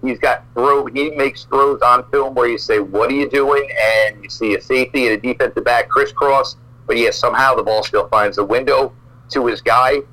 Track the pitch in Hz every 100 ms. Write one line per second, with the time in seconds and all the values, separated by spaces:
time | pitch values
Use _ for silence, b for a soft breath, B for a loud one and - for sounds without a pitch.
0 | 131 120 139 123 - 120 131 143 131 127
1 | 147 151 139 - - 135 139 139 123 123
2 | 123 143 135 131 120 110 - 107 98 98
3 | 117 139 143 139 139 143 139 117 110 110
4 | 107 107 - - 113 98 - 131 127 143
5 | 120 107 123 123 123 113 110 120 113 131
6 | 139 - 143 135 131 - - - - 120
7 | 117 - 123 113 135 113 101 107 104 107
8 | 101 110 104 101 101 117 131 135 135 -
9 | - - - 143 120 104 - 117 127 143
10 | 139